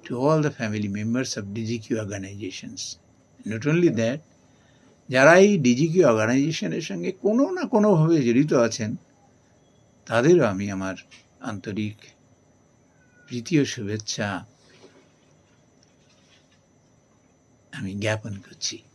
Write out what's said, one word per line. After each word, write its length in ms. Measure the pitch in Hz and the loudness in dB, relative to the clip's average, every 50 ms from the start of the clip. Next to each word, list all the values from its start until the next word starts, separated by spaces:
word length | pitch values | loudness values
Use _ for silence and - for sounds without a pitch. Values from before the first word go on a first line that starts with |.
| _ | _
to 60 | - 123 120 131 | -10 -6 -2 0
all 140 | 147 160 160 147 | 2 2 2 0
the 60 | 147 151 - | -2 -4 -4
family 300 | 117 107 107 107 104 101 98 104 | -6 -4 -4 -4 -4 -4 -4 -4
members 320 | 107 113 117 127 131 - - 123 | -4 -2 -2 -4 -4 -4 -8 -10
of 40 | 101 98 101 113 | -10 -8 -8 -8
ডিজিকিউ 340 | 113 107 120 117 110 - 117 110 107 | -6 -6 -6 -8 -6 -6 -6 -6 -4
organizations। 760 | 98 104 101 95 95 101 101 - 92 - - - - - - - - - _ _ _ _ _ _ _ _ _ - 101 | -8 -8 -10 -12 -12 -14 -12 -12 -12 -12 -14 -16 -16 -14 -14 -14 -14 -14 _ _ _ _ _ _ _ _ _ -10 -8
Not 120 | 110 113 110 143 | -8 -4 -2 0
only 180 | 156 175 180 165 117 110 | 2 4 2 2 2 2
that, 180 | 113 113 131 151 _ _ _ _ _ _ _ _ _ _ _ _ _ _ _ _ _ - 127 | -2 -2 -2 -6 _ _ _ _ _ _ _ _ _ _ _ _ _ _ _ _ _ -2 2
যারা 200 | 127 135 156 170 185 196 | 6 8 8 8 8 8
এই 80 | 208 208 175 127 | 6 4 4 4
ডিজিকিউ 340 | 123 120 127 156 165 160 185 170 131 | 2 4 4 2 2 4 4 6 6
অর্গানাইজেশনের 720 | 113 107 107 110 123 135 143 160 160 - 214 175 165 175 156 - | 6 4 2 2 2 2 0 0 -2 -4 -6 -6 -6 -6 -8 -8
সঙ্গে 220 | 196 175 175 185 185 _ - | -8 -6 -6 -6 -8 _ -2
কোনো 180 | 202 220 247 277 381 370 | 0 2 2 0 0 -2
না 80 | 370 311 - - | -6 -6 0 2
কোনোভাবে 440 | 214 208 214 196 160 156 165 165 156 123 | 2 4 4 4 4 4 4 4 2 4
জড়িত 240 | 117 113 127 143 151 175 135 117 | 4 4 4 2 4 4 2 2
আছেন, 240 | 113 - - 110 107 - - _ _ _ _ _ _ _ _ _ _ _ _ _ _ _ _ _ _ _ _ _ - | 2 0 -4 -6 -6 -6 -10 _ _ _ _ _ _ _ _ _ _ _ _ _ _ _ _ _ _ _ _ _ -2
তাদেরও 340 | 117 117 123 156 180 175 135 110 95 | 0 2 4 6 4 6 4 2 0
আমি 120 | 95 101 101 98 | -2 -4 -6 -6
আমার 200 | 98 95 95 92 - - _ - - _ _ _ _ - 117 | -6 -6 -8 -8 -10 -16 _ -20 -20 _ _ _ _ -12 -12
আন্তরিক 460 | 107 98 - 113 98 107 107 104 104 _ - - _ _ _ _ _ _ _ _ _ _ _ _ _ _ _ _ _ _ _ _ _ _ _ | -12 -10 -10 -10 -8 -6 -6 -8 -10 _ -20 -20 _ _ _ _ _ _ _ _ _ _ _ _ _ _ _ _ _ _ _ _ _ _ _
প্রীতি 280 | - 123 120 113 - 175 147 | -12 -12 -10 -6 0 0 0
ও 20 | 135 - - | 0 0 -4
শুভেচ্ছা 540 | 120 104 98 107 107 107 - - - 107 101 98 85 - _ _ _ _ _ _ _ - - _ _ _ _ _ _ _ _ _ _ _ _ _ _ _ _ _ _ _ _ _ _ _ _ _ _ _ _ _ _ _ _ _ _ _ _ _ _ _ _ _ _ _ _ _ _ _ _ _ _ _ _ _ _ _ _ - | -8 -8 -6 -8 -8 -8 -8 -6 -6 -6 -6 -6 -8 -10 _ _ _ _ _ _ _ -20 -20 _ _ _ _ _ _ _ _ _ _ _ _ _ _ _ _ _ _ _ _ _ _ _ _ _ _ _ _ _ _ _ _ _ _ _ _ _ _ _ _ _ _ _ _ _ _ _ _ _ _ _ _ _ _ _ _ -14
আমি 140 | - - 98 98 101 104 | -10 -10 -8 -8 -4 -4
জ্ঞাপন 300 | 107 110 110 - 123 104 98 - | -4 -4 -4 -6 -12 -12 -14 -14
করছি। 320 | - - _ - - - - _ _ | -20 -16 _ -10 -10 -10 -12 _ _